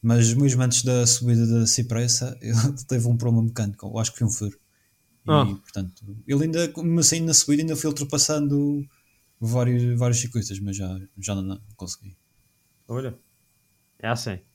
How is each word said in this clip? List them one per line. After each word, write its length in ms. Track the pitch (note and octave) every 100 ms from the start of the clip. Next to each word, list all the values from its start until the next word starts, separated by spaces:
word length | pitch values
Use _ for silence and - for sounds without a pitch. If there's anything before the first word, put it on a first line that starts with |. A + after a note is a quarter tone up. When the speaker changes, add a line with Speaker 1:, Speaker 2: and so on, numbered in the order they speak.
Speaker 1:
mas 300 | A#2 A#2 A2+
mesmo 280 | A#2 C#3+ B2+
antes 200 | B2+ A#2+
da 240 | C3 B2 A#2+
subida 400 | - A#2+ A#2 A#2
da 200 | A#2 A2+
Cipressa, 680 | - A#2+ A2+ A#2+ - B2+ -
<laughs> 40 |
ele 140 | A2 A2+ B2 C#3 -
teve 180 | B2+ A#2
um 100 | A#2
problema 280 | A#2+ A#2 A2+
mecânico, 400 | A2+ G#2 G2+ G2
eu 120 | G#2+
acho 140 | A2
que 60 | -
foi 80 | A2
um 40 |
furo. 280 | - G#2 - _ _ _ _ _ _
E, 60 | -
Speaker 2:
Ah. 140 | D3+
Speaker 1:
portanto, 580 | A#2+ G2 - G2+ F#2 - G#2 G2+ -
ele 160 | C#3
ainda, 220 | D#3+ D#3+ E3 D3
mesmo 200 | E3+ E3+
assim, 220 | D3+ E3
na 120 | E3
subida 280 | D3+ - D3
ainda 140 | D#3+ D3+
foi 120 | D#3
ultrapassando 960 | C#3+ C#3+ D3 - D3+ D3 C#3+ C#3+ D3 C#3+ _ _ _ _ _
vários, 560 | A2+ B2 B2 B2 B2 A#2+
vários 220 | B2 A#2
ciclistas, 380 | A#2+ A#2+ G#2 G2
mas 160 | G2+ G2
já, 220 | F#2+ F#2+ F#2+ -
já 160 | G2
não, 80 | G2
não 180 | F#2+ G2 G#2 G#2+
consegui. 400 | F2+ - G2 F2+ _ _ _ _ _ _ _
Speaker 2:
Olha, 260 | A#2+ C3 - _ _ _ _ _ _ _ _
é 100 | A2+
assim. 300 | A#2 - F#2+ _